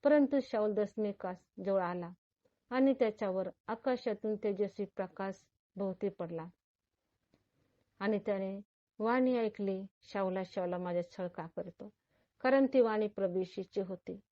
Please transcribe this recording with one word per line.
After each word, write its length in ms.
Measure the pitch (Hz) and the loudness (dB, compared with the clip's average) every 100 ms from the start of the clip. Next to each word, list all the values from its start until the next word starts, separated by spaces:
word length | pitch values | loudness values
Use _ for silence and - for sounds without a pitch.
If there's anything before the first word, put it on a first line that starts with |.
परंतु 360 | 285 294 269 285 | 8 6 6 2
शाऊल 300 | 254 220 214 | 0 0 2
दसमिकास 640 | 208 202 - 208 196 185 180 _ - 185 | 2 0 0 -4 -4 -8 -10 _ -8 0
जवळ 160 | 196 | 2
आला 280 | 175 180 175 180 _ _ _ _ _ | 0 -4 -8 -12 _ _ _ _ _
आणि 240 | 254 269 | 2 4
त्याच्यावर 560 | 269 226 214 202 185 185 - - | 4 2 2 -2 -2 -4 -8 -8
आकाशातून 680 | 226 269 247 - 208 220 214 | -4 -2 -2 -2 -2 -2 -2
तेजस्वी 500 | 214 196 202 - 196 | -2 0 -2 -2 -8
प्रकाश 600 | - 185 - 196 - _ _ _ 190 | -6 -8 -6 -8 -8 _ _ _ -6
भोवती 340 | 196 185 202 | -6 -2 -6
पडला. 360 | 190 170 165 165 _ _ _ _ _ _ _ _ _ _ _ _ _ _ _ | -4 -8 -8 -10 _ _ _ _ _ _ _ _ _ _ _ _ _ _ _
आणि 200 | 202 208 208 | -2 -2 -2
त्याने 360 | 196 190 196 - _ _ _ | -4 -4 -8 -14 _ _ _
वाणी 380 | 214 247 254 247 | 0 2 2 2
ऐकली, 480 | 226 214 196 190 196 _ | -2 -2 -4 -4 -8 _
"शाऊला, 400 | - 202 190 185 185 | -8 -4 -2 -2 -4
शाऊला, 320 | - 180 180 | -4 -4 -4
माझा 240 | 180 175 175 | -2 -2 -4
छळ 160 | - 180 | -8 -10
का 200 | - 170 | -8 -10
करतो?" 420 | - 190 - 208 _ _ _ _ _ | -10 -10 -12 -18 _ _ _ _ _
कारण 260 | 254 269 269 | 4 4 6
ती 80 | 269 | 6
वाणी 260 | 226 214 208 | 4 4 -2
प्रभू 300 | 208 190 180 | 0 0 0
येशूची 440 | 180 - 185 - | -2 -6 -6 -4
होती. 380 | 190 185 - 196 _ | -4 -8 -10 -12 _